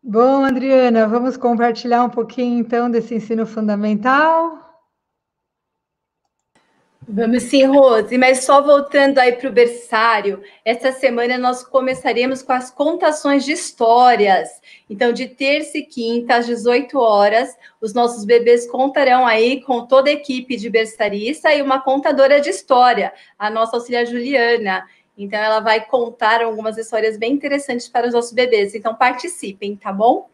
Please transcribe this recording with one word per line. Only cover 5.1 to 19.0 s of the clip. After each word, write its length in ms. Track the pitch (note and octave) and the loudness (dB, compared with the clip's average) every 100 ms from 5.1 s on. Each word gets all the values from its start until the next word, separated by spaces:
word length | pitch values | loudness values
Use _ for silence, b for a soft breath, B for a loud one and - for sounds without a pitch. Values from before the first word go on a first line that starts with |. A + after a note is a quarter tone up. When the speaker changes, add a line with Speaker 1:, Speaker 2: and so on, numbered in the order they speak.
| _ _ _ _ _ _ _ _ _ _ _ _ _ _ _ _ _ _ _ - | _ _ _ _ _ _ _ _ _ _ _ _ _ _ _ _ _ _ _ -10
Speaker 2:
Vamos 360 | G3+ A3+ B3 | -4 0 0
sim, 200 | B3 C#4+ | 2 4
Rose, 540 | C4+ C#4 C4+ A3+ G#3 B3 | 6 6 6 4 0 2
mas 260 | B3+ C4 | 2 2
só 160 | - C#4 | 4 4
voltando 580 | C#4+ C#4+ C#4+ C#4+ C#4 C4+ | 6 2 4 2 4 4
aí 140 | B3+ | 2
pro 180 | B3 C4 | 0 -2
berçário, 920 | G#3+ A#3+ A#3+ - A3 A#3 G#3+ G3+ G3 B B | 2 2 0 -6 -2 0 0 -2 -8 B B
essa 300 | A3 A#3+ C4+ | -6 -2 -4
semana 460 | C4 C4 A#3 A#3+ B3 | -2 -2 -2 -2 -2
nós 260 | B3 B3+ | -2 -4
começaremos 760 | - C4+ C4 B3+ C#4 A#3 B3+ C4 | -6 -4 -4 -4 -4 -2 -2 -4
com 100 | - | -4
as 180 | B3+ B3 | -6 -6
contações 760 | - D4 F4 D#4+ D4+ C#4+ C#4 C4 | -4 -4 0 -2 -2 -2 -2 -2
de 60 | |
histórias. 960 | E4 - _ A3+ A#3 B3 A3+ G3+ F#3 - - b b b | -6 -8 _ 2 4 4 4 2 2 -2 -16 b b b
Então, 200 | G3+ B3 | -4 -2
de 160 | A#3 B3+ | -2 -8
terça 520 | - C#4 D4 D4 D4+ | -6 -2 -2 -4 -12
e 40 | |
quinta, 540 | D4 - A3+ A#3 A#3+ A#3+ | -12 -10 -4 -4 0 0
às 100 | A#3+ | 0
dezoito 520 | A#3 A3+ B3 C4+ C#4 | -2 0 0 -2 0
horas, 580 | A3+ G#3 G3+ A3 C4+ - b b | 2 4 4 2 -2 -12 b b
os 140 | A3 | -6
nossos 320 | A#3+ A#3+ A#3+ G#3 | -2 -2 -4 2
bebês 440 | A#3 A#3 A#3+ A#3+ | 2 4 2 0
contarão 560 | B3+ C4+ D4 | -4 -2 0